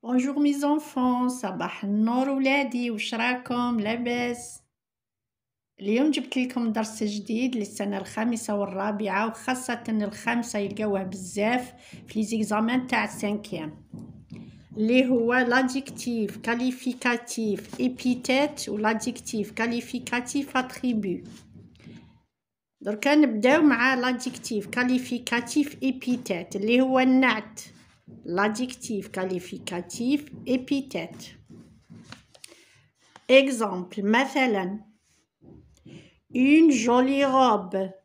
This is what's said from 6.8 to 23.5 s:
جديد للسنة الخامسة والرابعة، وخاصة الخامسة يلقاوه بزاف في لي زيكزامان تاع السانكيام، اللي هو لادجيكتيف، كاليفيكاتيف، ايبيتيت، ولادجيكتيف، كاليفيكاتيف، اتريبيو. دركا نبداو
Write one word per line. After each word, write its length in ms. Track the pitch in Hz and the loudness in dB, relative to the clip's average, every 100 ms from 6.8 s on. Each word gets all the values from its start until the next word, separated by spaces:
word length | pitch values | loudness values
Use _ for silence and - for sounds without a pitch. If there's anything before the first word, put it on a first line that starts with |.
| 214 - | -4 -2
جديد 540 | 214 208 202 226 254 247 | -4 -4 -4 -2 0 -2
للسنة 420 | 202 - 202 202 | -6 -6 -4 -4
الخامسة 560 | 190 - 226 226 - | -6 -4 -2 -2 -2
والرابعة، 720 | 208 196 185 202 208 208 190 220 | -2 -2 -2 -4 -2 -2 0 -2
وخاصة 560 | 220 - 254 254 233 240 | -4 -4 -4 -4 -6 -2
الخامسة 680 | 220 208 208 - 240 233 214 | -2 -2 -4 -2 -2 -2 -4
يلقاوه 440 | 202 202 214 196 | -4 -4 -2 -2
بزاف 680 | 185 190 185 208 214 247 247 - - - - | -4 -8 -10 -2 0 0 -2 -16 -20 -20 -10
في 120 | 214 | -4
لي 60 | |
زيكزامان 640 | 214 226 208 208 226 254 254 | -2 0 0 0 2 0 0
تاع 180 | 233 | -2
السانكيام، 840 | 214 - 208 208 - 170 156 - - - - - - - - - - - | -2 -4 -4 -4 -6 -8 -8 -12 -16 -16 -16 -18 -18 -18 -18 -20 -16 -2
اللي 320 | 220 254 262 | 4 4 6
هو 260 | 254 233 | 4 4
لادجيكتيف، 1000 | 247 247 247 262 262 269 - - 233 202 - | 2 4 2 2 -2 -8 -10 -6 -2 -4 -4
كاليفيكاتيف، 1400 | - 240 254 254 - 247 247 233 240 - 220 196 - - | -4 -2 -2 -2 -6 -2 -2 -2 -4 -4 -2 -2 -6 -4
ايبيتيت، 880 | 254 254 254 247 - 262 294 294 - | -2 0 -2 -2 2 2 2 -2 -8
ولادجيكتيف، 840 | 214 214 220 254 - - 220 202 | -2 0 0 -4 -8 -6 -6 -6
كاليفيكاتيف، 1040 | - 226 240 233 247 247 240 247 277 277 262 | -4 -2 -2 -6 -8 -4 -6 -4 -4 -2 -2
اتريبيو. 680 | 254 - 254 226 196 175 - - - - - - - - - _ _ _ _ _ _ _ | -2 -4 -2 -2 -2 -6 -8 -20 -20 -20 -20 -20 -20 -20 -20 _ _ _ _ _ _ _
دركا 340 | 196 208 277 | -6 -2 2
نبداو 480 | 302 285 220 233 | 6 6 4 4